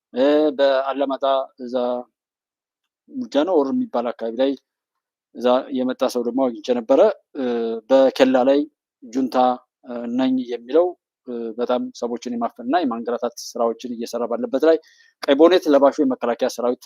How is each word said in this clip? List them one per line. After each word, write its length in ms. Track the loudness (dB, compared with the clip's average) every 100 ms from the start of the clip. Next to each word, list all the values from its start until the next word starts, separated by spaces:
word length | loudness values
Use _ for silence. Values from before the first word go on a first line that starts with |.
| _
እ፣ 120 | 0 2 4 2
በአላማጣ 760 | 2 2 2 -2 -4 -4 -2 0 0 -2 -10
እዛ 160 | -6 -4 -2 -4 -8 _ _ _ _ _ _ _ _ _ _
ሙጃ 260 | -10 -4 -2
ነው 120 | 2 2
ኦር 120 | 2
የሚባል 360 | -2 -2 -4 -4
አካባቢ 280 | -6 -8 -2
ላይ 140 | -2 -2 _ _ _ _ _ _ _ -4
እዛ 120 | 2 2 0
የመጣ 280 | -4 -4 -2 -2
ሰው 140 | -2
ደግሞ 160 | -2 0
አግኝቼ 260 | -2 -2 -4
ነበረ። 280 | -4 2 4 4 2 _
እ፣ 120 | -6 -4 -2 -4 -6 2
በኬላ 500 | 4 4 4 4 4
ላይ 160 | 4 2 0 _ _ _
ጁንታ፣ 340 | -8 -4 -2 2 2 0 _ _ -14
እ፣ 200 | -12 -6
ነኝ 240 | -2 0 -2 -4
የሚለው፣ 420 | -10 0 0 2 -4 _ _ -12
እ፣ 80 | -10 -8
በጣም 280 | -6 -2 -2 -4 -8
ሰዎችን 380 | -8 -8 -8
የማፈንና 420 | -6 -6 -6 -4 -2
የማንገላታት 580 | 0 -4 -4 -4 -6 -8
ስራዎችን 520 | -12 -2 -2 -2 -10
እየሰራ 300 | -10 -8 -6 -6
ባለበት 380 | -4 -4 0
ላይ 140 | 2 2 -2 _ _ _
ቀይ 120 | -2 6
ቦኔት 280 | 6 6 4
ለባሹ 280 | 4 4 4
የመከላከያ 520 | 0 0 -4 -2 -4
ሰራዊት 340 | -2 -4 -4